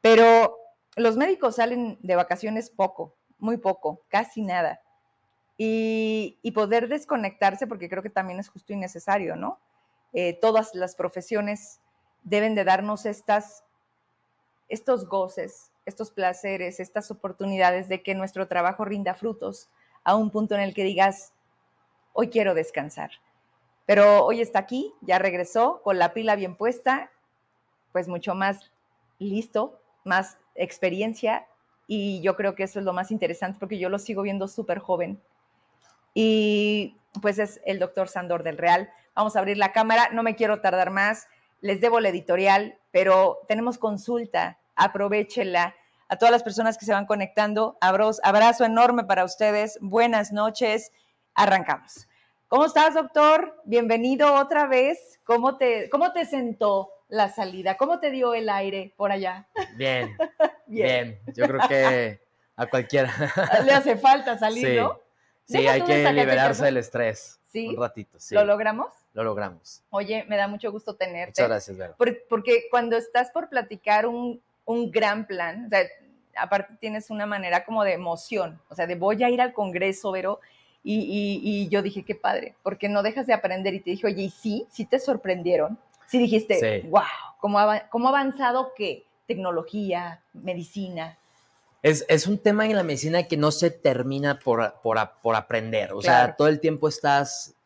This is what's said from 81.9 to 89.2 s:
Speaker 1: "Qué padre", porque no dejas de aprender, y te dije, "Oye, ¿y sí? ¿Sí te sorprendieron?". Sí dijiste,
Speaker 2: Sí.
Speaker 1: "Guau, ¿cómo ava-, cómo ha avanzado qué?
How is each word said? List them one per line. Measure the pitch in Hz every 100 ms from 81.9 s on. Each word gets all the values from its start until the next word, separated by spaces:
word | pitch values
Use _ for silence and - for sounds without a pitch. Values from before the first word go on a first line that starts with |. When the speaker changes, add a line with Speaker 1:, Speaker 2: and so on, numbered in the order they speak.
| 196 -
Speaker 1:
"Qué |
padre", | 208 - - - _
porque | - 190 202
no | 202
dejas | 202 233 254
de |
aprender, | 214 185 185 190
y | 190
te | 175
dije, | 190 214
"Oye, | 185
¿y | 196
sí? | - 220 214 -
¿Sí | - 220
te | 262
sorprendieron?". | 262 240 190 180 175 175 156 226 _ _ _
Sí | 254
dijiste, | 240 220 220 190 113 104
Speaker 2:
Sí. | 165
Speaker 1:
"Guau, | 185 - - - -
¿cómo | 202 202
ava-, | 214 214 -
cómo | 233 247
ha |
avanzado | 277 269 269 254 254 262
qué? | 254 196 131 _ _